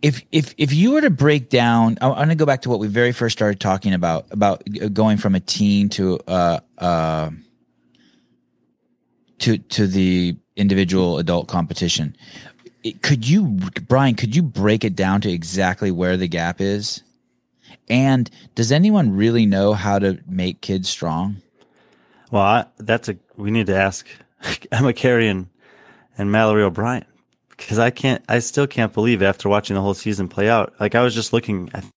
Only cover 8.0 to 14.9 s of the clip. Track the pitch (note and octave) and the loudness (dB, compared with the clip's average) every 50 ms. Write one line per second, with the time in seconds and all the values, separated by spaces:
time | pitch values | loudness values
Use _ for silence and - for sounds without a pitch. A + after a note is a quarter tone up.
8 | _ _ _ _ _ _ _ _ _ _ _ _ _ _ _ _ _ _ _ _ | _ _ _ _ _ _ _ _ _ _ _ _ _ _ _ _ _ _ _ _
9 | _ _ _ _ _ _ _ _ - A#2+ A2+ G#2 - _ - - G#2 G2 F#2 G2 | _ _ _ _ _ _ _ _ 0 0 0 0 -2 _ -2 -2 0 0 2 2
10 | F#2 F#2 F2+ F2+ F2+ F2 E2+ - _ _ _ - G2+ G2+ G2 F#2+ G2 F2 F#2 F#2+ | 2 2 2 2 0 0 -4 -6 _ _ _ 0 0 2 2 2 2 2 2 0
11 | F#2 F2 E2+ D2 E2+ D#2+ F2 F2 C#2 - - F2+ E2 D#2 - - - E2+ - - | 2 2 0 -2 -2 0 0 -2 -2 -2 -2 -4 -2 -2 -4 -4 -4 -2 -2 -2
12 | D#2+ D2 - _ - - - - - - - _ _ - _ _ _ A#2 - - | -4 -6 -8 _ -20 -20 -20 -20 -20 -20 -20 _ _ -20 _ _ _ -12 -12 -6
13 | - - D3 B2 A2 A#2+ D#3 G#3 G#3 D#3 G#2 F#2+ F#2 F#2 - - - - A#2+ C3 | -2 0 0 0 2 2 2 2 2 2 -2 -2 -4 -4 -8 -10 -8 -4 -2 0
14 | C#3 C3+ A#2+ G2+ - A2 A2 D#3 F3+ C#3+ A2+ - G2 G#2 G#2+ A2+ - A2 | 0 0 0 -2 -4 -2 0 0 -2 -2 -2 -2 0 0 0 0 -2 -4